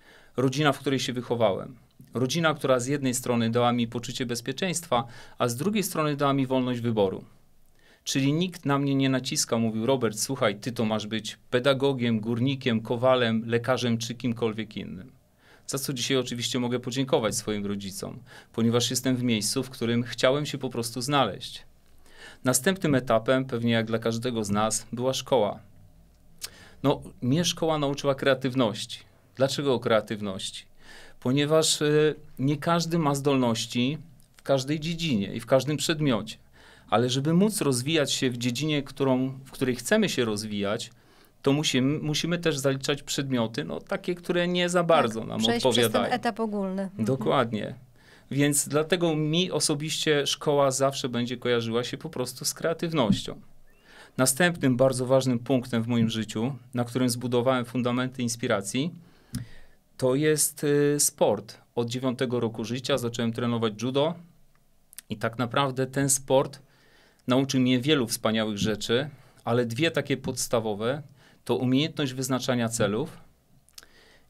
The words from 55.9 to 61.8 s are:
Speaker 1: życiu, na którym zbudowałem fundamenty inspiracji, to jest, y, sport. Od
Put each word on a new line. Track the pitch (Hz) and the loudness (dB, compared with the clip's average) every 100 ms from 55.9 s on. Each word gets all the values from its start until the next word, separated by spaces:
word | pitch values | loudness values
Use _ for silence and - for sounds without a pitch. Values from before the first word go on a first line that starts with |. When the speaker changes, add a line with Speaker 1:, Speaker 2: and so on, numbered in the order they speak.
| 120 110 | 2 2
Speaker 1:
życiu, | 110 110 110 120 139 - | 0 -4 -4 -4 -6 -8
na | 120 | -6
którym | 120 131 127 | -2 0 0
zbudowałem | 120 123 120 123 127 | -2 0 2 2 2
fundamenty | 117 127 120 123 127 127 | 0 -2 0 0 -2 -4
inspiracji, | 120 113 127 104 98 127 170 - - - _ 123 - - - - _ - | -4 -2 0 0 0 -2 -2 -6 -20 -20 _ -10 -10 -16 -20 -20 _ -2
to | 131 | 0
jest, | 135 151 151 - - | 2 2 2 0 -2
y, | 147 143 147 147 | 0 2 2 2
sport. | 147 - 160 101 - - _ | 0 2 2 2 -4 -18 _
Od | - | -4